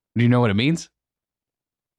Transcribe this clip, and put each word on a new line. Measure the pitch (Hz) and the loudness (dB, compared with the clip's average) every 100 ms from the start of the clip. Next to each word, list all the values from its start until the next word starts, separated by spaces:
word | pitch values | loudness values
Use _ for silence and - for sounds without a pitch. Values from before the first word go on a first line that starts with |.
| _ - | _ -2
Do | |
you | 120 | 0
know | 123 | 2
what | 120 | 0
it | 101 | 0
means? | 131 165 - _ _ _ _ _ _ _ _ _ _ | -2 -4 -8 _ _ _ _ _ _ _ _ _ _